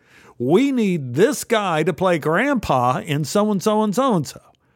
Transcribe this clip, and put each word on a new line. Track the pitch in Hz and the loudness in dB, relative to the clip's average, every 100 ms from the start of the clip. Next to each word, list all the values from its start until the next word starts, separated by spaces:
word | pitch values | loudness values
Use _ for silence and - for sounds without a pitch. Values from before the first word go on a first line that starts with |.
| _ - - - | _ -20 -20 -6
we | 120 190 277 | 2 2 2
need | 254 202 170 127 | 0 0 -2 -4
this | 123 254 247 | 2 2 0
guy | - 220 190 156 | -2 -2 0 0
to | 156 | -2
play | 156 185 165 | 0 0 0
Grandpa | 151 170 277 254 - 131 123 147 | 0 0 0 -2 0 2 2 0
in | 175 147 | -2 -4
so-and-so | 143 208 214 196 220 214 | -2 0 0 0 0 0
and | 214 | 0
so-and-so.'" | 226 269 180 131 - _ _ _ | 0 0 0 -2 -12 _ _ _